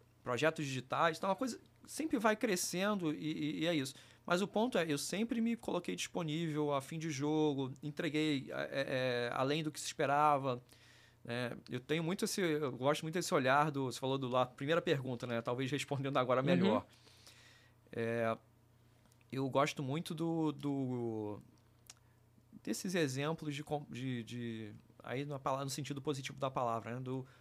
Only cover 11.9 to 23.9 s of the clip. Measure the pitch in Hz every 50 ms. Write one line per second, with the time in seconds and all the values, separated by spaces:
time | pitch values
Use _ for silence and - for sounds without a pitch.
11.9 | 151 165 165 160 190 - 226 196 - 214 190 165 151 151 156 131 123 117 127 143
12.9 | 151 - - 156 160 185 170 - 180 151 127 127 131 147 147 160 139 139 135 127
13.9 | 120 - 135 131 135 135 135 123 123 127 127 127 - - 139 143 165 175 175 180
14.9 | 147 135 127 131 123 117 127 123 117 117 117 120 123 123 135 131 147 135 135 -
15.9 | 143 131 131 139 139 135 127 123 123 127 135 160 175 - 185 - - 104 - -
16.9 | - - - - - - - - - - - - - - - - _ _ _ -
17.9 | - - 113 113 117 117 113 113 113 - _ _ _ _ _ _ _ _ _ _
18.9 | _ _ _ - _ _ _ - - 135 135 131 123 135 143 151 - - 147 127
19.9 | 139 160 170 - 175 151 165 165 165 165 160 151 139 135 139 143 143 139 135 127
20.9 | 127 123 120 117 110 110 107 104 104 - - - - - _ _ _ _ _ -
21.9 | - _ _ _ _ _ _ _ _ _ _ _ - - - - - - - 190
22.9 | 175 180 156 135 127 135 143 156 165 - 156 151 139 139 151 - 151 143 143 -